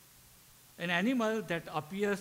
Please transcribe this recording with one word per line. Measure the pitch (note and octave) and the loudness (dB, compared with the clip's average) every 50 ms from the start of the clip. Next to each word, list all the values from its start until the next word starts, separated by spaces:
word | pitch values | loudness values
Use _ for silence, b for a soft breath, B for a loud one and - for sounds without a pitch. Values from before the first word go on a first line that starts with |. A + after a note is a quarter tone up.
| - - - - - - - - - - - - - - - - | -20 -20 -20 -20 -20 -20 -20 -20 -20 -20 -20 -20 -20 -20 -12 -6
"An | E3+ F3 | -2 0
animal | F3 E3+ F#3+ A#3 C4+ B3 A3+ G#3+ A3 | 2 2 4 4 4 4 2 2 0
that | A3 G3 D#3+ F3 E3+ | 0 -2 -2 -2 -4
appears | D#3 - F3+ D#3 D3+ D3+ F#3+ G3 G#3 G3+ G3+ F#3+ | -4 -4 -6 -6 -6 -4 -4 -2 0 0 0 0